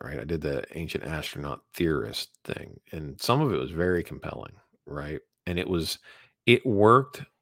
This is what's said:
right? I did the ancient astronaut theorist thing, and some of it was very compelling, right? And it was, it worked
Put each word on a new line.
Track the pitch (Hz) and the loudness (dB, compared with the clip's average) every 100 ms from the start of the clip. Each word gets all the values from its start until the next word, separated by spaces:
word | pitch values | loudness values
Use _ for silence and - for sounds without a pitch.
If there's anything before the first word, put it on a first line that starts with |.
right? | - 69 | -12 -10
I | |
did | 71 82 | -6 -4
the | 76 69 - - | -2 -4 -6 -8
ancient | 82 - | -6 -6
astronaut | - 78 73 - 71 - _ | -6 -6 -8 -8 -8 -10 _
theorist | - 85 73 104 - - _ | -2 0 0 -2 -8 -10 _
thing, | - - - - - | -12 -10 -12 -18 -14
and | 85 76 67 | -12 -10 -6
some | - 127 | 0 2
of | 151 | 2
it | 80 | 0
was | 65 | -2
very | 80 90 90 | 0 2 2
compelling, | 80 71 78 - - - _ _ - | -2 -8 -10 -10 -12 -18 _ _ -12
right? | 73 73 76 - _ - | -10 -8 -10 -12 _ -6
And | 90 | -4
it | 90 | 0
was, | 90 80 - - - - _ - | 0 -2 -6 -12 -20 -20 _ 4
it | 120 131 | 4 6
worked | 101 107 123 135 - - _ | 6 8 8 6 -8 -16 _